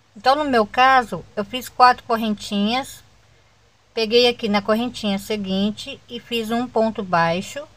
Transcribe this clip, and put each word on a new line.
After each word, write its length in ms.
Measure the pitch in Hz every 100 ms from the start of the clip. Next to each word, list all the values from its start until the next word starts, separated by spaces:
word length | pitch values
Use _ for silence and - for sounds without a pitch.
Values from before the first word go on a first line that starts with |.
| _ 214
Então 180 | 247
no 120 | 285 294
meu 200 | 240 208
caso 560 | - 262 262 240 175 - -
eu 80 |
fiz 240 | 202 247 233
quatro 360 | - 247 247
correntinhas, 1000 | - 226 220 208 - 202 208 247 277 - _ _ _ _ _ _ _ _ _
peguei 360 | - 220 240 247
aqui 200 | 240 226
na 140 | 208
correntinha 560 | 208 220 247 247 214 196
seguinte 800 | - 214 190 190 208 208 277 262 -
e 100 | 240
fiz 320 | - 233 220
um 160 | 233 247
ponto 360 | 233 220 214
baixo, 600 | 190 170 165 175 196 285 302